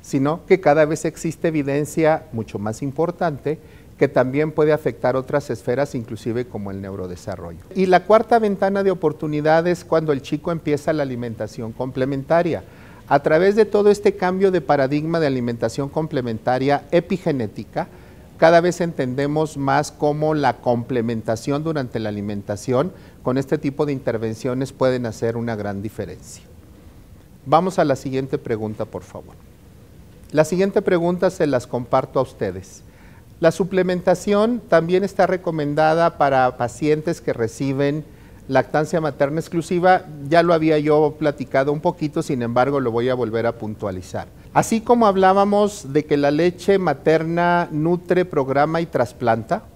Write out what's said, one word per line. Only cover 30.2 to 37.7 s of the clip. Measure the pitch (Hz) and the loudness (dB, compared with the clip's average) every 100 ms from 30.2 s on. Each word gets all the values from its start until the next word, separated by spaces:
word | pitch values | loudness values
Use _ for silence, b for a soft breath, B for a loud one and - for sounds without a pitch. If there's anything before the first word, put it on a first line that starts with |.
| - | -2
La | 143 | 0
siguiente | 151 180 196 208 | 2 2 2 2
pregunta | 202 180 170 180 190 | 2 0 0 0 -2
se | - 156 | 0 0
las | 127 - | 0 -2
comparto | 123 123 131 131 143 | -6 0 0 0 -2
a | |
ustedes. | 120 - 107 92 90 - - B B B B - | -4 -4 -6 -6 -14 -20 -20 B B B B 0
La | 160 | 0
suplementación | - 185 190 185 180 180 175 - 202 226 240 - | 2 0 0 0 0 0 0 0 2 2 -2 2
también | 165 165 185 | 2 4 0
está | 196 - 180 | 0 0 0
recomendada | 185 180 160 147 147 156 165 170 - | 0 -2 -4 -2 2 2 4 0 2
para | 143 135 127 123 | 2 4 2 0
pacientes | 123 - 147 151 156 165 | -6 -2 0 0 0 -4
que | - | -6
reciben | 123 113 - 139 | -4 -4 -2 -4